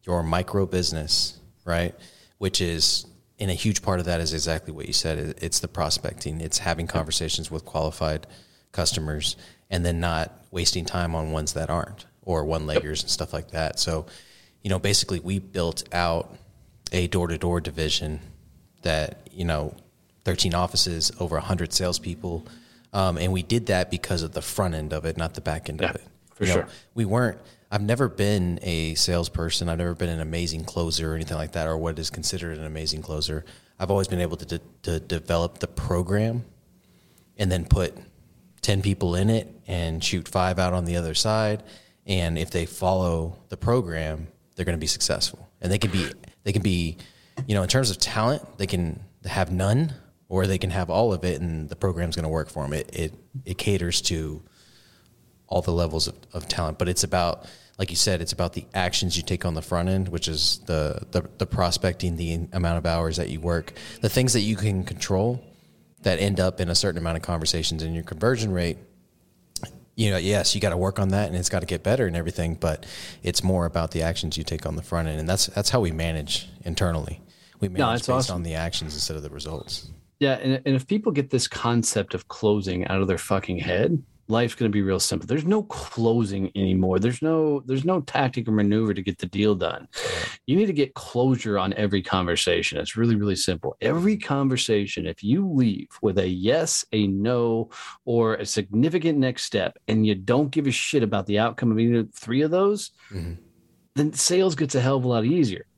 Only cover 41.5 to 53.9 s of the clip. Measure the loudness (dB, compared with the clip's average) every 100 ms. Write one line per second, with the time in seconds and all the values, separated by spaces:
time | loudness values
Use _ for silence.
41.5 | -2 -6 -20 _ _ -2 0 2 0 -2
42.5 | -2 -4 -2 0 2 2 0 -2 -8 _
43.5 | -4 0 2 0 -4 -4 -6 -10 _ _
44.5 | -4 -2 0 -2 -2 0 0 -2 -6 -20
45.5 | _ 0 2 2 0 -2 -6 -20 _ -2
46.5 | 0 2 2 0 -4 -14 -20 _ -10 0
47.5 | 0 2 2 2 0 -2 2 2 0 -6
48.5 | -6 -2 0 -2 -4 -12 _ -6 -2 0
49.5 | 2 4 4 2 -4 -16 _ _ 0 2
50.5 | 2 0 -2 0 4 4 2 0 0 -2
51.5 | -4 -6 -2 -2 0 -2 -2 -2 -2 -4
52.5 | -6 -4 -4 -4 -4 -6 -6 _ -14 -8
53.5 | -4 0 0 0